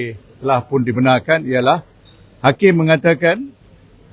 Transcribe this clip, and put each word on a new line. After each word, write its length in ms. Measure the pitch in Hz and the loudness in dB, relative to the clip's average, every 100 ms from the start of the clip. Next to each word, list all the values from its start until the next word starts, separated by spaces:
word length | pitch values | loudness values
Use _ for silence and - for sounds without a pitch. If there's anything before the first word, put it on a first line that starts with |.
| 120 107 - - | -4 -10 -20 -10
telah 180 | 131 131 - | -2 -2 -2
pun 160 | 135 | -4
dibenarkan 640 | 120 117 131 127 - 160 131 | -2 0 2 0 0 -2 -2
ialah 400 | 127 123 165 - _ _ _ - _ | -2 0 0 -4 _ _ _ -20 _
hakim 400 | 131 139 196 170 | -2 2 2 2
mengatakan, 720 | 160 160 170 156 165 196 277 - - - _ _ _ | 2 2 2 0 0 -2 -6 -16 -20 -20 _ _ _